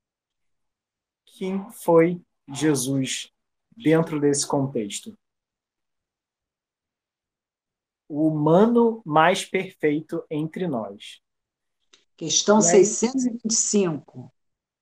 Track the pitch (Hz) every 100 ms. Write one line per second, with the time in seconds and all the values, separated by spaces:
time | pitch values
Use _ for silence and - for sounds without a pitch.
0 | _ _ _ _ _ _ _ _ _ _
1 | _ _ _ - 190 196 208 - - 165
2 | 165 180 - _ - 135 156 139 123 139
3 | 127 - - _ _ _ _ - 151 160
4 | 165 151 143 139 - 143 135 127 104 -
5 | - - _ _ _ _ _ _ _ _
6 | _ _ _ _ _ _ _ _ _ _
7 | _ _ _ _ _ _ _ _ _ _
8 | _ 147 156 151 151 170 226 240 233 226
9 | - 151 165 196 - 185 185 - 156 147
10 | 156 165 - 151 156 - 180 127 101 101
11 | - - _ _ _ _ _ _ _ _
12 | _ _ 160 - - 214 165 190 185 -
13 | 226 269 247 220 214 - - 208 185 147
14 | - 127 120 _ _ _ _ _